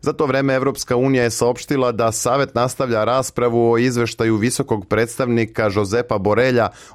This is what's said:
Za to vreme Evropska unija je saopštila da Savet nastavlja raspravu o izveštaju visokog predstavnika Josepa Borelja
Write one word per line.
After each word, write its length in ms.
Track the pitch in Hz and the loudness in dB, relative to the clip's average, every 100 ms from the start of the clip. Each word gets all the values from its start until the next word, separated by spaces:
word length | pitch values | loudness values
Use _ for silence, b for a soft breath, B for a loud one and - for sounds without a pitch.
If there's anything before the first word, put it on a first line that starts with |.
Za 80 | 147 | -4
to 140 | 147 147 | -2 0
vreme 280 | 131 139 | 0 2
Evropska 420 | 131 135 - - 123 | 0 0 -4 -2 0
unija 260 | 131 135 | 2 2
je 80 | 117 | 0
saopštila 640 | 110 120 123 - 143 127 | 0 -2 -2 -2 0 0
da 200 | 110 113 | 0 -2
Savet 420 | 107 123 135 135 | 0 -2 0 0
nastavlja 500 | 117 127 - 135 110 | -2 -2 -2 -2 0
raspravu 680 | 107 127 131 - 120 117 117 | 0 0 -2 -2 0 2 2
o 60 | 117 | 2
izveštaju 580 | 127 120 117 - 113 110 | 2 0 -4 -2 0 2
visokog 500 | 113 - 135 110 95 | 0 -2 -4 -4 -2
predstavnika 840 | 107 113 - 127 117 110 - 110 | -2 -2 -2 -2 0 -2 -2 -2
Josepa 440 | 98 101 113 120 107 | 0 0 -2 -2 -2
Borelja 500 | 98 104 127 123 107 B B | 0 2 2 2 0 B B